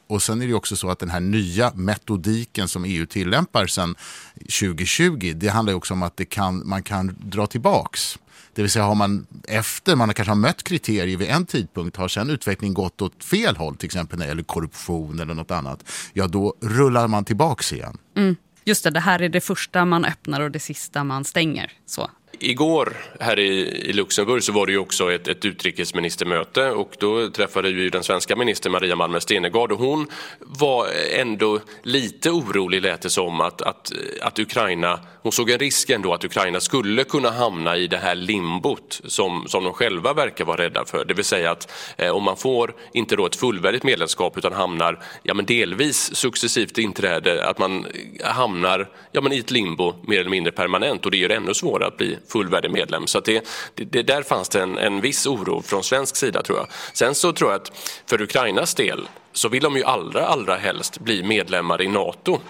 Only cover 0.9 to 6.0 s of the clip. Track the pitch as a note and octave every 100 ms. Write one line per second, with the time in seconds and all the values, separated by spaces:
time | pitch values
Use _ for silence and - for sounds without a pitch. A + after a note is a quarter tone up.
0.9 | F#2 F2+ F2 F#2 G#2+ F#2 F2+ B2 F#2 F#2
1.9 | G2+ - G2+ G2 A2+ A#2 - F#2 F#2 F2+
2.9 | E2+ D#2+ G#2+ F2+ B2 F3+ A#2 F#2 - F2
3.9 | F2 - - - - - - G2 D#2+ F2+
4.9 | - F3 D3 F2+ D#2+ G2+ A2 G#2+ F2+ -
5.9 | F#2